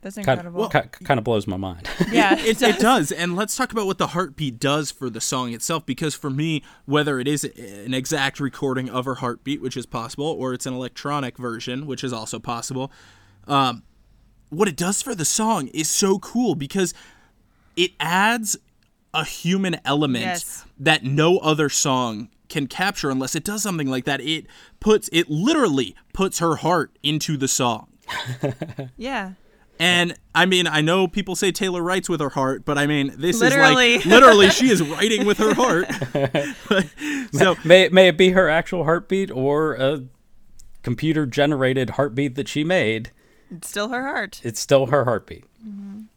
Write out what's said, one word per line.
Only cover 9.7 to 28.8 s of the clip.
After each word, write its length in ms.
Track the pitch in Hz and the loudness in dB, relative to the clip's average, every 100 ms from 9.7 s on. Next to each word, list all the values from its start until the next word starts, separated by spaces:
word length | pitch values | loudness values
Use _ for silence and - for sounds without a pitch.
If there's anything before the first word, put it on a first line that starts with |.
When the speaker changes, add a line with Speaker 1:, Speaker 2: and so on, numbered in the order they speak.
| 127 | -10
Speaker 3:
is 100 | 113 | -8
possible, 400 | 123 117 - 147 | -8 -8 -6 -6
or 280 | 151 127 | -4 -6
it's 120 | 127 135 | -6 -8
an 80 | |
electronic 640 | 127 123 - 143 147 127 - | -8 -10 -10 -6 -4 -6 -8
version, 480 | 123 117 120 127 147 | -10 -8 -8 -8 -8
which 180 | 123 | -8
is 100 | 135 | -6
also 260 | 117 110 113 | -8 -10 -10
possible, 520 | 117 117 - 127 135 - - _ _ _ - | -8 -8 -6 -8 -8 -12 -20 _ _ _ -2
um, 360 | 143 131 226 - _ _ _ _ _ _ | 0 0 -2 -14 _ _ _ _ _ _
what 180 | 151 208 | -2 0
it 80 | 135 | 0
does 240 | 175 202 | -4 -4
for 120 | - | -6
the 120 | 220 147 | -4 -2
song 420 | - 220 214 135 | 0 0 -2 -4
is 160 | 151 151 | -6 -4
so 280 | - 196 196 | 0 0 0
cool, 360 | - 233 247 170 | -2 -2 0 -2
because 380 | 143 196 180 - - _ _ _ _ _ _ - | -4 -2 -4 -6 -20 _ _ _ _ _ _ -2
it 160 | 175 _ | -2 _
adds 560 | 151 180 208 233 214 - _ _ _ _ _ | -2 2 2 0 -4 -8 _ _ _ _ _
a 120 | 156 147 | -6 -6
human 520 | - 165 190 185 165 | -4 0 0 0 -4
element 400 | - 143 151 120 | -2 0 0 -2
Speaker 1:
Yes. 420 | 185 175 - - - _ | -4 -6 -10 -14 -20 _
Speaker 3:
that 240 | 143 156 | 0 0
no 360 | 127 143 170 185 | 0 2 4 4
other 280 | 156 156 147 | 2 2 0
song 640 | - 156 131 123 110 120 _ _ | 0 0 0 -2 -6 -12 _ _
can 200 | 160 135 | -6 -6
capture 420 | - 190 202 147 | -2 -4 -2 -2
unless 260 | 131 131 165 | -2 -4 -4
it 80 | |
does 180 | 208 214 | -6 -4
something 260 | 202 170 139 | -4 -4 -2
like 160 | 131 123 | -4 -2
that. 160 | 139 | -4
It 240 | 131 160 - - - _ | -4 -6 -8 -20 -20 _
puts, 300 | 214 214 - | 2 2 4
it 180 | 165 170 | 0 0
literally 640 | 151 214 320 226 139 101 - _ | 0 2 4 4 2 0 -6 _
puts 260 | - 190 - | -4 -2 0
her 160 | 170 151 | 0 0
heart 340 | 165 175 135 _ | 0 0 0 _
into 320 | 147 151 - 147 | -4 -2 -2 -2
the 120 | 131 | -2
song. 380 | - 123 110 - _ - - - 123 | 0 0 -2 -8 _ -12 -10 -8 -6
Speaker 2:
<laughs> 520 | 143 - 160 - | -6 -6 -12 -12